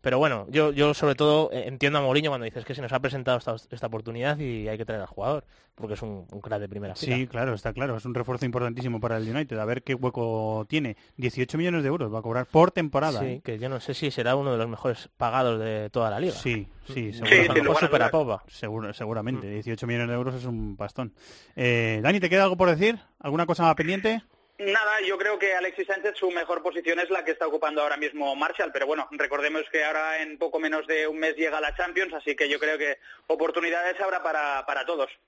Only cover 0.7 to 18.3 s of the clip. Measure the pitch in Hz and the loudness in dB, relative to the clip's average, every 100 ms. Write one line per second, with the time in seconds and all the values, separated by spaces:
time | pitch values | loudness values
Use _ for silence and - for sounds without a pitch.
0.7 | 143 147 147 147 135 151 151 156 127 113 | 4 4 4 2 4 6 6 4 -2 -6
1.7 | 131 143 147 135 143 156 135 113 123 113 | 0 2 2 2 2 2 -2 -6 -8 -8
2.7 | 135 120 127 135 131 127 123 123 110 - | -8 -2 -2 -2 -2 0 0 -2 -8 -10
3.7 | 117 117 110 113 117 135 151 139 113 107 | -10 -8 -6 -8 -4 -2 -2 -4 -4 -6
4.7 | 107 113 110 95 - 110 147 - _ _ | -6 -6 -6 -8 -4 -2 -2 -6 _ _
5.7 | - 110 104 113 98 87 101 107 107 101 | -14 -10 -8 -8 -10 -12 -16 -8 -6 -6
6.7 | 101 101 90 131 123 127 120 131 107 117 | -8 -10 -8 -4 -2 -2 -4 -4 -4 -6
7.7 | 120 135 113 123 120 123 123 127 123 123 | -4 -4 -4 -4 -6 -4 -4 -2 -2 -2
8.7 | 120 127 117 113 113 110 127 147 110 107 | -4 -4 -2 -2 -2 -2 -4 -4 -4 -2
9.7 | 123 - 127 127 127 117 110 110 110 107 | -2 -2 -2 -2 -2 -2 -2 -2 -4 -2
10.7 | 156 131 104 _ - 123 131 127 156 175 | -2 -2 -6 _ -4 -4 -2 -2 0 0
11.7 | 170 139 165 113 110 113 120 127 156 180 | 2 0 0 -2 -4 -2 -2 4 6 6
12.7 | - 156 - 160 120 131 127 - 110 127 | 6 0 2 0 0 -4 -4 -6 -6 -4
13.7 | 131 - 131 147 127 117 135 139 120 117 | -4 -6 -4 -4 0 2 2 2 0 -2
14.7 | 113 131 113 - _ 117 127 127 113 110 | -2 -4 -4 -10 _ 0 2 2 0 -2
15.7 | 107 107 120 113 104 180 - 131 113 98 | -4 -2 0 0 0 -4 -2 -2 -2 -6
16.7 | - - 135 110 113 - - 170 156 143 | -16 -10 -6 -6 -4 4 6 6 4 4
17.7 | 151 160 143 113 160 135 | 4 4 4 6 4 2